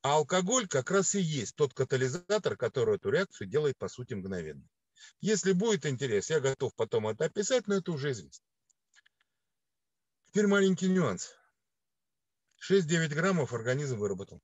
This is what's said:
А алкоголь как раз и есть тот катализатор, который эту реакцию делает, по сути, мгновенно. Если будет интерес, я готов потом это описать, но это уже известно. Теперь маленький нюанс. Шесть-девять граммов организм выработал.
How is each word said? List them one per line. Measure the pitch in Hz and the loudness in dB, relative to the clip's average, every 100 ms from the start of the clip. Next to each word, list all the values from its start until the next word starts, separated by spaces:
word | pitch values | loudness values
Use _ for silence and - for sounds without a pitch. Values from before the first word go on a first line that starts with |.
А | 139 151 | 2 2
алкоголь | 147 180 185 254 202 | 2 0 2 0 0
как | 139 123 | -2 2
раз | 190 190 | 0 2
и | 202 | 0
есть | 170 147 101 - | 0 -2 -6 -2
тот | 143 | -2
катализатор, | - 131 131 131 165 - 214 143 104 | 0 -2 0 0 -4 -2 0 0 -2
который | - - 110 101 | -2 0 2 2
эту | 98 | 2
реакцию | 143 196 - 98 | 0 0 -6 -2
делает, | 127 151 127 | 0 0 -2
по | 98 | -8
сути, | - 127 | -10 -10
мгновенно. | 104 92 92 78 71 - _ _ _ - _ | -8 -6 -6 -8 -12 -18 _ _ _ -20 _
Если | 190 214 185 | 0 0 2
будет | 185 226 208 156 | 2 2 0 -2
интерес, | 123 135 101 - | -2 0 0 0
я | 156 | 0
готов | 131 135 120 | 0 0 -4
потом | - 110 - 107 | -2 -2 0 -2
это | 110 - | -2 -2
описать, | - - 254 214 | -2 0 0 0
но | 196 | -2
это | 180 | 0
уже | 156 143 | -4 -4
известно. | 120 85 - _ _ _ _ _ _ _ _ _ _ _ _ _ _ _ _ _ _ _ | -6 -10 -20 _ _ _ _ _ _ _ _ _ _ _ _ _ _ _ _ _ _ _
Теперь | 196 208 | 2 4
маленький | 202 190 180 185 | 4 4 2 2
нюанс. | 185 143 90 - - _ _ _ _ _ _ _ _ _ _ _ _ | 2 2 -2 -8 -16 _ _ _ _ _ _ _ _ _ _ _ _
Шесть-девять | - 196 156 165 160 | 2 2 4 0 0
граммов | 147 185 180 147 | 0 0 0 -2
организм | 120 113 131 147 117 | -4 -2 -2 -2 -4
выработал. | 101 95 98 - | -4 -4 -8 -16